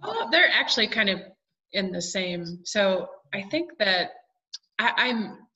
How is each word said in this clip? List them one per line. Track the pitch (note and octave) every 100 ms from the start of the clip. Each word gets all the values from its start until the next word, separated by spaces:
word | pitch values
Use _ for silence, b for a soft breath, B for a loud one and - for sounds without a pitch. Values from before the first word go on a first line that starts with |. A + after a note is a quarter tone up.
Well, | - A4+ A3+
they're | D#4+ D#4+
actually | A3 C#4 B3 G#3+
kind | A3+ G3
of | F#3 - _ _ _ _
in | G3 F#3+
the | F3+
same. | F3 F#3+ F3+ F3 E3+ F3
So | - G#3+ G3 F#3 - - -
I | G3+
think | G3 D#4 E4+ -
that | G3+ F3+ E3+ - _ _ _ - _ -
I, | A#3 -
I'm, | B3+ A3+ F3+ - -